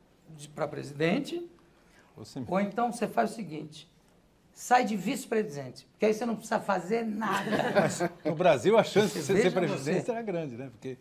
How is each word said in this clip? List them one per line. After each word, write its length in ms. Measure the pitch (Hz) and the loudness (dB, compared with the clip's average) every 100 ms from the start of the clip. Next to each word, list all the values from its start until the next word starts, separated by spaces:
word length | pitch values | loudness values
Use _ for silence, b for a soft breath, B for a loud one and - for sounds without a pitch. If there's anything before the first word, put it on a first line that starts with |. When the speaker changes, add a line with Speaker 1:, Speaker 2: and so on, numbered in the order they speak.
| _ _ - 156 | _ _ -20 -20
Speaker 1:
de, 140 | 147 | -14
pra 180 | - 147 | -6 -6
presidente, 800 | 139 135 143 160 240 - 339 - - b b b b b - | -6 -8 -2 0 0 -2 -8 -10 -18 b b b b b -18
Speaker 2:
Ou 80 | 110 | -14
você 180 | 143 117 | -10 -2
Speaker 1:
ou 140 | 180 | -2
então 320 | 202 226 240 | -2 -2 -2
você 160 | 233 202 | -2 -4
faz 240 | - 208 | 0 -2
o 40 | 214 | -4
seguinte, 540 | 170 156 156 - - _ _ _ _ _ _ | -10 -10 -12 -16 -20 _ _ _ _ _ _
sai 320 | - - 247 | -8 4 4
de 140 | 208 214 | 4 0
vice-presidente, 920 | 180 277 - 220 175 143 127 - - | -2 -4 -2 -2 -2 -6 -10 -14 -16
porque 160 | - 214 | 0 2
aí 60 | |
você 120 | 214 240 | 2 -2
não 100 | 214 | -4
precisa 240 | - 220 | -2 -2
fazer 460 | - 190 170 233 226 | 0 -2 0 -2 -2
nada. 440 | 208 220 196 214 214 | -4 -2 -2 0 0
Speaker 2:
<laughs> 80 | 240 196 | 2 4
Mas 220 | 160 - 175 - 151 | 2 2 -4 -4 -4
no 100 | 151 | 4
Brasil 420 | 180 139 143 220 | 6 6 6 6
a 60 | |
chance 300 | - 190 208 | 6 4 2
de 80 | 185 | 2
você 120 | 139 | 0
ser 0 | 185 | 4
Speaker 1:
Veja 80 | 185 | 4
Speaker 2:
presidente 540 | 185 165 139 135 170 143 | 2 0 0 -2 -2 -2
Speaker 1:
você. 60 | |
Speaker 2:
era 100 | 233 | -4
grande, 360 | 220 170 151 117 | -4 -4 -6 -8
né? 120 | 131 | -12
Porque 260 | - 131 127 | -12 -12 -10